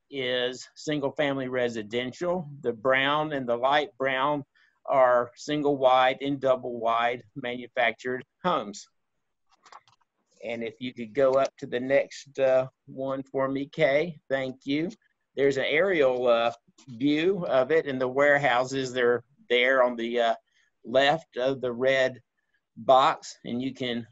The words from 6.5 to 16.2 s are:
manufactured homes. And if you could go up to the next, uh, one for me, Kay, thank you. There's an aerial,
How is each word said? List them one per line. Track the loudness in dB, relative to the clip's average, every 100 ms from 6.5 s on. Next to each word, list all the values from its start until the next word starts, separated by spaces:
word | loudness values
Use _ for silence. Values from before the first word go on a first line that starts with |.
| 0 -2 -4 -2 0 0 -4 -10 -10
manufactured | -8 -8 -6 0 0 0 -6 -6 -8 _
homes. | -2 -2 -4 -12 -18 _ _ _ _ _ _ _ _ -20 _ _ _ _ _ _
And | -10 -8
if | -8 -10
you | -12 -12
could | -6
go | 0 2
up | 2 0 -4
to | -8
the | -6
next, | 2 2 0 -10 -12 -2
uh, | 2 2 0 _ -18
one | -10 -6 -6
for | -6 -4 -2
me, | -4 -6
Kay, | 0 2 2 -2 -8 -6
thank | -6 -6 -8 -6
you. | -4 -4 -10 _ _ _ 0
There's | 2 2
an | 0
aerial, | 0 2 2 2 2